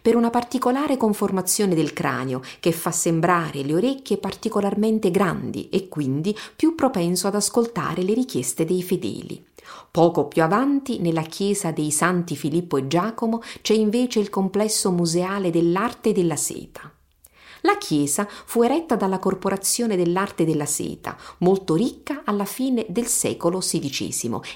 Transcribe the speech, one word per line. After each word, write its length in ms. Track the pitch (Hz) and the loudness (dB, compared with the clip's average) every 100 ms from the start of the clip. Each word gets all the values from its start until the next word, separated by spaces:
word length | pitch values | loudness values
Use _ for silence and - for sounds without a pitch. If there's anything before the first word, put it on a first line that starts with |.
per 140 | 233 233 | 2 4
una 140 | 233 | 4
particolare 680 | 240 240 262 247 262 294 262 | 0 -2 0 0 0 0 0
conformazione 800 | 220 202 196 185 180 - 202 165 | 0 0 0 0 0 0 2 2
del 160 | 151 | 0
cranio, 480 | - 143 127 131 127 - - | -2 -2 -2 -2 -4 -8 -4
che 140 | 175 | 0
fa 180 | 170 180 | 0 -2
sembrare 720 | 160 175 165 170 175 156 139 | 0 2 2 4 2 0 -4
le 120 | 139 | -2
orecchie 420 | 160 240 269 - 202 | 2 2 0 -2 -2
particolarmente 960 | 196 - 220 214 196 202 220 220 202 | -4 -4 -4 0 0 2 2 2 2
grandi 560 | 180 190 151 - - - | 2 2 -2 -6 -8 -4
e 180 | - - | -4 -4
quindi 500 | 151 139 139 165 208 - - | -4 -2 0 -2 -4 -8 0
più 180 | 311 | 0
propenso 540 | 330 269 208 170 180 202 | 2 0 2 0 0 0
ad 80 | 202 | 0
ascoltare 680 | 202 247 233 202 139 175 | 0 0 0 -2 -4 -2
le 120 | 185 | 0
richieste 500 | 233 254 - 135 - | 0 0 -2 -4 -2
dei 180 | 160 180 | 0 0
fedeli. 640 | 180 180 113 - - - - - - - - | 0 -2 -4 -8 -10 -14 -18 -20 -20 -20 -4
Poco 380 | - 165 170 143 | 4 4 4 0
più 140 | - | 2
avanti, 560 | 160 202 277 277 269 233 | 2 4 2 0 0 -2
nella 240 | 170 160 | 0 0
chiesa 500 | 156 - 196 196 170 | -2 -2 0 0 -2
dei 180 | 156 151 | -2 -2
Santi 460 | 147 170 180 175 151 | 2 2 2 -2 -4
Filippo 420 | 156 160 175 143 | -2 -2 0 -2
e 80 | 135 | 2
Giacomo, 560 | 165 202 226 226 226 - - | 0 0 -2 -2 -2 -6 -6
c'è 140 | - | 2
invece 440 | 220 214 233 247 220 | 4 4 2 2 0
il 120 | 202 | 0
complesso 600 | 196 190 202 214 214 196 | 0 0 0 0 0 0
museale 600 | 175 170 170 180 202 180 | 2 2 2 0 -2 0
dell'arte 640 | 165 170 180 233 - 226 | 2 4 2 0 -2 0
della 240 | 190 175 147 | 2 2 0
seta. 540 | - - - - 151 - _ _ - _ - - | -4 -6 -14 -18 -20 -20 _ _ -20 _ -20 -4
La 140 | 339 403 | 0 0
chiesa 500 | - 151 143 - 202 - - | 0 0 2 0 -4 -8 -4
fu 160 | 233 | 2
eretta 340 | 233 294 330 220 | 2 2 0 0
dalla 220 | 196 185 | 0 0
Corporazione 760 | 190 185 196 196 - - 233 190 | 0 0 -2 -2 -2 -2 0 2
dell'Arte 500 | 175 180 196 - 165 | 2 0 0 0 0
della 180 | 147 | 0
Seta, 540 | 147 - - - - - - - | -2 -4 -6 -8 -10 -12 -12 0
molto 360 | 175 190 - | 4 4 4
ricca 480 | 160 247 - - 294 | 2 2 -2 -10 -8
alla 220 | - 208 196 | -4 -2 -2
fine 400 | - 262 240 220 | -2 0 0 0
del 200 | 175 247 | -2 0
secolo 520 | - 110 - 170 185 | 0 -2 0 -2 0
sedicesimo 800 | - - 143 - 101 - 120 104 - | -2 -2 -2 -4 -6 -6 -4 -6 -8